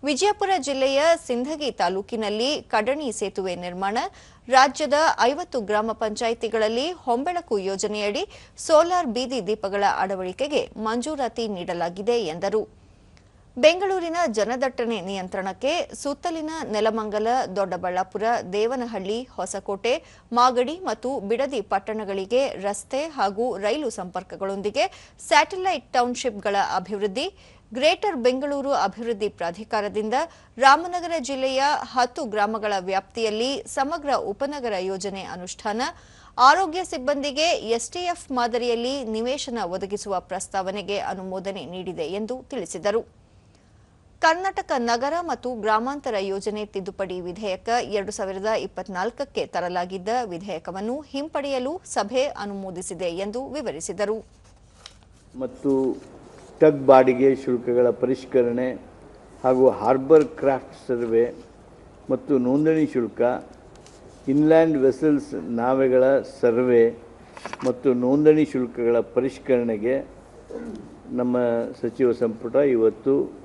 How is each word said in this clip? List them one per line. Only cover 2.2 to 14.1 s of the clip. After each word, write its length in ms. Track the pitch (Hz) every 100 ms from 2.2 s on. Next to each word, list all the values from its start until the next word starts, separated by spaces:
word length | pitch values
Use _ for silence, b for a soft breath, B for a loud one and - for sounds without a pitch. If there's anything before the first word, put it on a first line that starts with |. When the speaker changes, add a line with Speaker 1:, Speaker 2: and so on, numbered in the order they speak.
| 214 208 247 302
Speaker 1:
ಕಡಣಿ 500 | - 226 214 285 294
ಸೇತುವೆ 440 | 208 196 190 190 175
ನಿರ್ಮಾಣ, 420 | 175 180 190 220 349 b b b -
ರಾಜ್ಯದ 460 | 254 277 269 302 285 311 -
ಐವತ್ತು 400 | 226 285 349 269
ಗ್ರಾಮ 320 | 196 214 220
ಪಂಚಾಯಿತಿಗಳಲ್ಲಿ 1000 | 220 220 214 233 226 233 226 214 233 294
ಹೊಂಬೆಳಕು 680 | 359 - 240 294 359 339 214
ಯೋಜನೆಯಡಿ 680 | 190 196 214 214 208 208 392 B B -
ಸೋಲಾರ್ 500 | - 311 339 359 320
ಬೀದಿ 400 | 220 254 262 185
ದೀಪಗಳ 380 | 214 196 202 202 -
ಅಳವಡಿಕೆಗೆ 720 | 190 196 185 180 285 285 - -
ಮಂಜೂರಾತಿ 720 | 220 233 247 302 247 233 226
ನೀಡಲಾಗಿದೆ 720 | 196 175 170 170 180 208 240
ಎಂದರು. 600 | 190 165 196 214 - - b b b b b b b -
ಬೆಂಗಳೂರಿನ 580 | 302 349 392 381 339